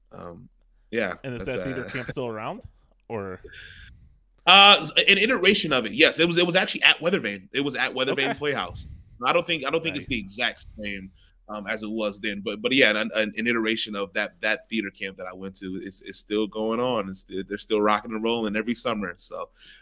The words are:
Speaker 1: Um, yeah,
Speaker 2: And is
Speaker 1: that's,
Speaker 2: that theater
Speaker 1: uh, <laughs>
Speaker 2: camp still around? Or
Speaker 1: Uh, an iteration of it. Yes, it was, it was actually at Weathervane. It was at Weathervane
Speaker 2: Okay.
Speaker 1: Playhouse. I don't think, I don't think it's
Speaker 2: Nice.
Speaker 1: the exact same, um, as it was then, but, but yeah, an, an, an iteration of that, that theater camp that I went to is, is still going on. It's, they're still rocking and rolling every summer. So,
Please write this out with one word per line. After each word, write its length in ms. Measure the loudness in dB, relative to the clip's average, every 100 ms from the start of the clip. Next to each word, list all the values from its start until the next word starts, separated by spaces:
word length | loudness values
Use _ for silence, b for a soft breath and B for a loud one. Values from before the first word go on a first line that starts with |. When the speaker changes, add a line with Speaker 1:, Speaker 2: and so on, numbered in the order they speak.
| _
Speaker 1:
Um, 380 | -16 -16 -16 -20 _ _ _ -6
yeah, 240 | -4 -4 -6
Speaker 2:
And 100 | -10
is 120 | -8 -6
Speaker 1:
that's, 120 | -6
Speaker 2:
that 80 | -6
theater 200 | -6 -8
Speaker 1:
uh, 40 |
<laughs> 40 |
Speaker 2:
camp 160 | -8 -8
still 180 | -6 -6
around? 360 | -6 -8 -10 -14 _ _ _ -10
Or 320 | -8 -8 -10 -14 B B B B -20 -20 _ _ _ 6
Speaker 1:
Uh, 400 | 10 10 8 4 2
an 200 | 4 4
iteration 560 | 4 4 4 4 4
of 120 | 2 2
it. 80 |
Yes, 260 | 4 4 6
it 60 | 2
was, 120 | 2
it 80 | 2
was 100 | 2
actually 280 | 0 4
at 160 | 4 4
Weathervane. 480 | 2 0 -2 -6 -6
It 80 | -2
was 140 | -2 0
at 160 | -2
Weathervane 360 | 0 0 0 0
Speaker 2:
Okay. 40 |
Speaker 1:
Playhouse. 540 | -2 -2 -2 -4 -8 -14 -16 -20 -4 2
I 80 |
don't 120 | 2 2
think, 180 | -2 -2
I 60 |
don't 100 | -2
think 140 | -2 -6
it's 80 | -4
Speaker 2:
Nice. 80 | -4
Speaker 1:
the 20 |
exact 460 | -4 -4 -4 -4 -14 -10
same, 300 | -8 -8 -12 b b b -12
um, 160 | -10 -6
as 160 | -6
it 60 | -6
was 300 | -4 -4 -4
then, 220 | -6 -6
but, 200 | -6 -4
but 100 | 2
yeah, 200 | 4 6
an, 180 | 4 0 0
an, 180 | -2 -2
an 120 | 0
iteration 480 | 0 0 -2 -4 -6
of 180 | -4
that, 260 | -4 -4 -4
that 280 | -2 -2 -4
theater 220 | -6 -6
camp 260 | -6 -10 -10
that 80 | -12
I 80 |
went 220 | -10 -12 -10
to 240 | -8 -8
is, 200 | -10 -14
is 140 | -12 -10
still 260 | -2 -2 -2
going 320 | -2 -2 0
on. 300 | 0 -2 -4
It's, 140 | -10
they're 340 | -10 -10 -8 -8
still 240 | 0 2
rocking 300 | 4 4 0
and 120 | -4
rolling 320 | 0 0 0 -2
every 200 | -2 -2
summer. 380 | -2 -4 -6 -8
So, 320 | -12 -10 -12 B B B